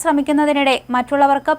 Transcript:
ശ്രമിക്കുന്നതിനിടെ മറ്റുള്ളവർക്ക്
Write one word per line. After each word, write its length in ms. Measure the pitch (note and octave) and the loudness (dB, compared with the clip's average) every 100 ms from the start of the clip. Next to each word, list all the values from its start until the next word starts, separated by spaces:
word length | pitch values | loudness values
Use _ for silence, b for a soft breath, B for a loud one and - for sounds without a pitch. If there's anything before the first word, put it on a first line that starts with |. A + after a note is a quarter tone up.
ശ്രമിക്കുന്നതിനിടെ 720 | E4 D4 C#4+ D4 D4 C#4+ C4+ B3+ - | -2 -2 0 0 0 0 0 -2 -2
മറ്റുള്ളവർക്ക് 580 | B3 B3 C#4 C#4 C#4 C4+ | -6 -2 0 2 2 -2